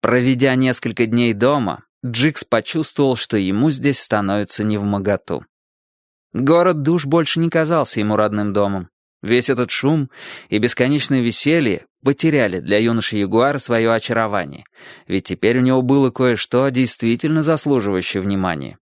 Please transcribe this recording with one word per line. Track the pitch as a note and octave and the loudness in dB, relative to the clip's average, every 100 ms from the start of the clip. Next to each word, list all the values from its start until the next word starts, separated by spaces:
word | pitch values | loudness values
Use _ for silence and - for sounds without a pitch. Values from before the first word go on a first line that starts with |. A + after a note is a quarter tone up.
Проведя | G#2+ B2 B2 B2+ C3+ | 2 2 0 2 2
несколько | B2+ C3 B2 A#2+ G#2+ A2+ | 2 2 0 -2 -2 0
дней | A#2 A#2+ | 2 0
дома, | G#2 A#2+ D3 G#2+ C2+ _ _ | 2 0 0 -2 -6 _ _
Джикс | B2+ A2+ D3 D3 | -8 -2 0 -2
почувствовал, | - A2+ - E3 D#3 - C#3 B2 | -2 -2 -2 -4 -4 0 0 0
что | - G#2+ | -2 0
ему | F#2+ G2+ D3 | 0 2 0
здесь | C3+ C#3 C3 | 0 0 0
становится | - G#2+ G2 G2+ G2+ - | 0 0 0 -2 -2 -2
невмоготу. | G#2+ G#2+ G2+ G2+ G2 G2 - D#2 - _ _ _ _ _ _ _ _ | -2 0 -2 -2 0 -2 -4 -8 -8 _ _ _ _ _ _ _ _
Город | - C3+ E3+ F3 D#3+ | -2 4 4 4 2
душ | C#3+ F3 C#3 | 0 0 2
больше | E3+ D#3 E3+ | 0 0 0
не | E3 | 0
казался | E3 D#3 E3 B2+ - | 0 0 0 0 0
ему | G#2 G#2+ | 0 2
родным | G#2+ G#2 G#2 | 2 0 -2
домом. | G2+ G2+ G2 F2 _ _ _ | 0 0 -2 -8 _ _ _
Весь | G2+ A#2+ A#2+ | 0 0 2
этот | B2 B2 | 0 -2
шум | - C3+ D#3 C3+ - - - - | -2 0 0 -2 -10 -20 -20 -4
и | G#2+ | 0
бесконечное | A#2 - B2+ C#3+ - C3+ | 0 0 0 0 0 0
веселье | A#2 G#2+ C#3+ E3 C3 F2 - _ | 0 0 0 2 0 -2 -8 _
потеряли | C3+ C#3+ D#3+ D3 A2 F2+ | -2 0 0 2 0 -2
для | D2+ G#2 | 0 2
юноши-ягуара | A#2 A2+ - G#2+ G2 A2 C3 C#3+ | 2 0 -2 -4 0 2 2 0
своё | - A#2 A2+ | -2 0 2
очарование, | A2+ - A2+ A2 G2+ D2+ C#2+ - _ - - - | 0 -2 -2 -2 -4 -6 -14 -20 _ -20 -20 -6
ведь | G2 | -4
теперь | - F2 G2+ B2 | -4 -2 0 2
у | |
него | B2+ C3 | 2 2
было | B2+ C#3 C3+ | 2 2 2
кое-что, | - B2+ A2+ - B2 C#3 | 2 0 0 0 0 0
действительно | B2+ B2+ - A2+ A#2+ D#3+ D#3+ | 0 0 0 0 0 0 0
заслуживающее | D3+ D#3+ D3+ C3+ G#2 F#2 F2+ G2 | 0 0 2 0 0 -2 -2 -4
внимания. | F#2+ G2 F#2 D#2+ C2 - | -2 -2 -2 -4 -8 -16